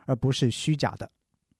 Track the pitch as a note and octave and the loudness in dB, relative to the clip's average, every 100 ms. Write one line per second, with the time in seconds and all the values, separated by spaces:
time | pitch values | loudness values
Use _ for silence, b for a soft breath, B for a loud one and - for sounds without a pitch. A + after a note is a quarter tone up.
0 | b B2 C3 C3 B2+ - - D3 A#2+ - | b 0 2 2 2 2 0 0 0 -4
1 | - _ _ _ _ | -14 _ _ _ _